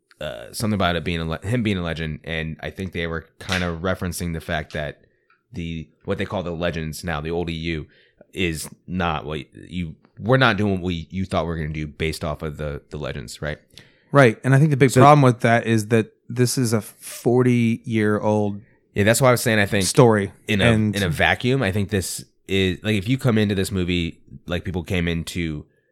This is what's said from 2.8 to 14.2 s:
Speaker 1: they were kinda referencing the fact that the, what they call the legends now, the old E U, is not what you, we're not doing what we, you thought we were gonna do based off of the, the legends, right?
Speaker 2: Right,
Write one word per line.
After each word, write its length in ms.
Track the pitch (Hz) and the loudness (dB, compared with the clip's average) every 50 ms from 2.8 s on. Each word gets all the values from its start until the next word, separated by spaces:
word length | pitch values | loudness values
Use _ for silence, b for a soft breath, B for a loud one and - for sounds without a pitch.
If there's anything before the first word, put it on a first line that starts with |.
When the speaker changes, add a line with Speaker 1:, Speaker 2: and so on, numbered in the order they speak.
| 95 90 | -10 -8
Speaker 1:
they 140 | - 87 85 | -6 -6 -6
were 200 | 82 82 80 78 - _ - | -6 -6 -8 -10 -12 _ -14
kinda 400 | - - 95 90 90 87 85 82 | -8 -6 -4 -2 -2 -4 -4 -4
referencing 540 | 85 95 90 - 95 90 82 - 90 85 82 | -4 -4 -2 -2 -4 -6 -6 -6 -6 -6 -6
the 60 | 80 | -6
fact 340 | - - 87 78 76 - - | -6 -6 -6 -6 -6 -6 -8
that 280 | 80 73 71 - _ _ _ _ _ _ _ _ _ _ _ | -8 -8 -8 -10 _ _ _ _ _ _ _ _ _ _ _
the, 360 | - 85 85 82 82 82 78 - _ _ _ | -12 -10 -10 -8 -8 -10 -12 -14 _ _ _
what 140 | - 98 - | -6 -6 -4
they 80 | 101 | -4
call 160 | - 107 98 | -4 -6 -6
the 100 | 80 87 | -6 -6
legends 500 | 85 80 87 87 78 85 78 78 76 - | -6 -4 -4 -4 -4 -4 -6 -8 -8 -8
now, 200 | - 87 80 73 | -6 -6 -6 -6
the 80 | 76 80 | -4 -4
old 180 | 85 87 87 82 | -4 -4 -4 -4
E 60 | 82 | -6
U, 320 | 82 80 85 82 76 71 b b b b b b b _ _ - | -6 -6 -6 -6 -6 -8 b b b b b b b _ _ -6
is 340 | - 95 85 80 73 - - - - _ | -4 -2 -2 -2 -4 -8 -12 -16 -18 _
not 380 | - 85 92 87 85 78 71 60 | -8 -4 -2 -2 -2 -2 -4 -6
what 220 | 71 78 73 - - - | -8 -8 -10 -10 -12 -18
you, 400 | 50 50 50 - 90 87 78 73 - _ _ _ - | -20 -18 -12 -10 -8 -8 -10 -12 -16 _ _ _ -8
we're 180 | 98 104 131 | -2 0 2
not 220 | 131 131 117 107 92 | 4 4 2 2 2
doing 160 | 104 101 98 | 0 -2 -2
what 80 | 90 | -2
we, 240 | 85 92 87 82 78 - | -2 -4 -4 -6 -6 -8
you 140 | - 92 95 | -6 -6 -6
thought 200 | - 98 87 80 | -2 -2 -2 -2
we 60 | 85 | -2
were 60 | 82 | -4
gonna 140 | 80 78 78 | -4 -4 -6
do 160 | 76 78 78 | -6 -6 -8
based 380 | 76 71 - 82 80 78 - - | -8 -6 -6 -4 -4 -4 -4 -6
off 180 | 78 73 - | -6 -6 -6
of 160 | 80 78 71 - | -8 -10 -8 -8
the, 240 | 76 73 71 69 - _ | -8 -8 -8 -10 -12 _
the 80 | - 73 | -12 -10
legends, 420 | 73 65 - 76 58 58 - - | -8 -8 -10 -10 -12 -14 -12 -10
right? 180 | - 73 76 - _ _ b b b b b b b b | -8 -8 -8 -10 _ _ b b b b b b b b
Speaker 2:
Right, 260 | - 143 | 6 6